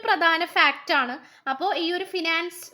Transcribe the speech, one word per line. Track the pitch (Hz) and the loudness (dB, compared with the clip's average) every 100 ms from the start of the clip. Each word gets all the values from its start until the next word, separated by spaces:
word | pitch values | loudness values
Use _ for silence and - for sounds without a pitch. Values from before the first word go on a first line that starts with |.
പ്രധാന | 453 370 330 330 339 | 0 2 4 2 2
ഫാക്റ്റ് | 381 302 277 - | 4 4 2 0
ആണ്. | 294 240 262 - - 269 | 0 0 -6 -16 -10 -6
അപ്പോ | 262 370 320 | -2 -2 -2
ഈ | 339 | -2
ഒരു | 359 | -4
ഫിനാൻസ്, | 381 370 330 330 349 - - | -4 -4 -2 -2 -2 -10 -18